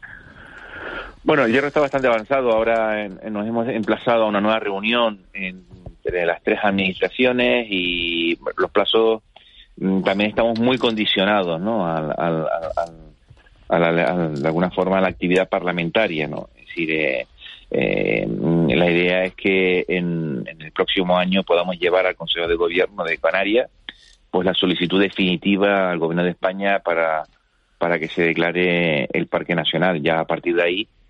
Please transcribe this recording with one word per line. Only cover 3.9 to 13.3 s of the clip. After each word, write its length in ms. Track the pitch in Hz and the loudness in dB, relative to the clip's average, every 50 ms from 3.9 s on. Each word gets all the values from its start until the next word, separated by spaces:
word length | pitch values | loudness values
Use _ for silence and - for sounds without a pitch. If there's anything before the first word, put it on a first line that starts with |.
| 110 101 - 127 120 113 110 | -2 -2 0 2 2 2 2
a 40 | |
una 140 | 107 104 101 | 2 2 2
nueva 180 | 101 107 110 110 | 2 2 0 0
reunión 600 | 104 104 98 98 104 113 120 120 117 113 104 95 92 - - | -2 -4 -4 -4 -2 0 0 2 0 0 -2 -6 -14 -16 -12
entre 920 | 101 95 92 92 92 - - - - - - - _ - - 87 87 85 | -10 -10 -10 -10 -12 -18 -20 -20 -20 -20 -20 -14 _ -8 -4 -2 -2 0
las 160 | 85 82 - - | -2 -2 -2 -2
tres 160 | 104 104 101 | -2 -2 0
administraciones 1040 | 107 104 98 98 95 95 90 - 95 90 - - 127 123 123 123 123 123 123 123 117 107 | 0 0 0 0 0 -2 -2 -2 -4 -4 0 0 0 2 2 2 2 2 0 0 -2 -2
y 680 | 101 92 90 87 87 87 85 85 85 82 82 82 82 - - - - | -4 -2 -2 -2 -2 -4 -4 -2 -2 -2 0 -2 -2 -4 -6 -6 -4
los 140 | - 92 85 | -2 -2 0
plazos, 500 | - 101 98 - - 110 113 113 113 110 - _ - - - - - - - _ - | 0 0 2 2 4 4 4 4 2 0 -4 _ -20 -20 -20 -20 -20 -20 -20 _ -8
mm, 240 | - - 95 95 95 90 | -4 -2 0 0 2 2
también 280 | 101 95 101 104 107 | 0 2 2 0 0
estamos 280 | 104 123 113 117 113 110 | 0 2 2 2 2 2
muy 180 | 117 127 131 | 2 2 2
condicionados, 840 | 123 127 120 110 107 104 - - 101 95 101 107 104 95 85 82 80 | 2 2 0 0 0 0 0 2 2 2 4 2 2 2 0 -2 -2
¿no? 260 | 92 107 117 107 90 | -2 -2 0 0 0
Al, 240 | 85 80 78 78 76 - | 0 -2 -2 -2 -2 -2
al, 300 | - 80 85 82 80 78 | -2 0 0 0 0 -2
al, 240 | - - 82 82 - - - 85 85 82 80 78 76 - _ _ - | -2 -4 -4 -6 -6 -4 -4 -6 -6 -8 -16 -20 -20 -20 _ _ -20